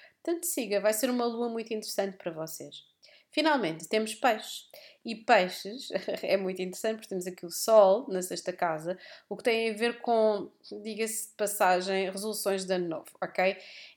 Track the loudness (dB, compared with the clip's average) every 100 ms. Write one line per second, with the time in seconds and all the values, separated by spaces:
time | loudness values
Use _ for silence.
0 | -20 _ -6 -4 -4 -4 -2 0 2 2
1 | 0 0 -2 -2 -4 -4 -6 -8 -6 -4
2 | -4 -4 -8 -8 -10 -10 -14 -18 -20 _
3 | -20 -20 _ 0 2 2 0 -4 -2 -2
4 | -2 0 0 0 -4 -14 -16 -20 -20 _
5 | -10 -4 4 6 4 -2 -10 -12 -8 -6
6 | -4 -4 0 0 0 -4 -6 -4 -4 -4
7 | -6 -6 -6 -10 -10 -4 6 10 10 8
8 | 2 -4 -4 -6 -6 -2 -2 -2 -6 -8
9 | -12 -16 -12 -2 0 2 0 0 -2 -2
10 | 0 4 4 2 -4 _ -16 -12 -8 -4
11 | -4 -4 -8 -4 -2 4 4 4 2 0
12 | -2 -4 -6 -4 -2 -2 0 -2 -2 -6
13 | -10 -10 -6 0 0 0 -8 -20 -20